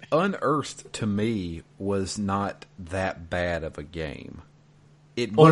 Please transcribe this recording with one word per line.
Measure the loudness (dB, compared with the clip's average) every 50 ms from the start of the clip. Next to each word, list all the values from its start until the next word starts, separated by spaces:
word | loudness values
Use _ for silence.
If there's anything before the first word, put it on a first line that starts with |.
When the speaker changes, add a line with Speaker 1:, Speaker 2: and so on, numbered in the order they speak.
| -2 0
Speaker 1:
Unearthed | 2 2 2 2 -2 0 0 0 0 0 -2 -4 -10 -14 -16 -14 -8
to | -4 -2
me | -2 0 0 0 0 0 -2 -4 -4 -8 -8 -12 -16 -14 -6
was | -2 -2 0 0 -2 -2 -4 -4
not | -2 -2 0 0 -2 -4 -6 -8 -16 -20 -18 -16
that | -12 -6 -4 -2 -2 -4 -4 -6 -8 -6
bad | -4 -2 -2 -2 -2 -4 -4
of | -6 -8
a | -10 -14
game. | -10 -8 -8 -8 -6 -8 -10 -14 -14 -16 -18 -20 -20 -20 -20 -20 _ -20 -20 -20 -20 -20 _ -20 -12 -6
It | -6 -6 0 8
Speaker 2:
Oh, | 10 10
no, | 12